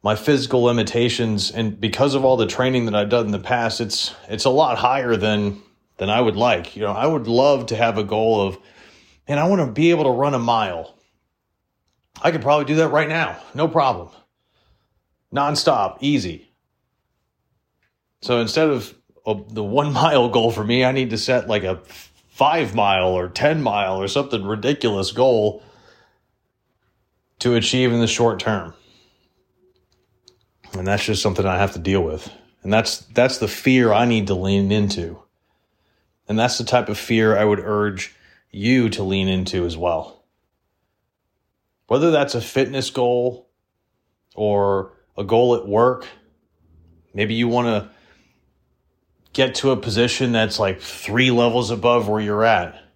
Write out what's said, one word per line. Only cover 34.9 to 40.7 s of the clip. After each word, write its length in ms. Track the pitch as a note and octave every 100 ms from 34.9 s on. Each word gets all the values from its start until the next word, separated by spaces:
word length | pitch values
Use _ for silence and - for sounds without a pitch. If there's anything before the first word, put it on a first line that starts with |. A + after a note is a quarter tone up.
| F#2+ E2 F2+ _ _ _ _ _ _ _ _ _ _ -
And 100 | A2
that's 200 | B2 -
the 60 |
type 240 | A2+ B2 G#2+
of 100 | G#2
fear 380 | - A2+ A2 G#2
I 80 |
would 160 | G#2+ G2+
urge 540 | G2+ G#2 G#2 F#2 - _ _ _ _
you 380 | G2 G#2+ C3 A#2
to 120 | G#2
lean 260 | F#2+ G2 F#2+
into 360 | F#2 F2+ F#2
as 120 | F2 D#2+
well. 480 | F2 D#2+ - - _ _ _ _ _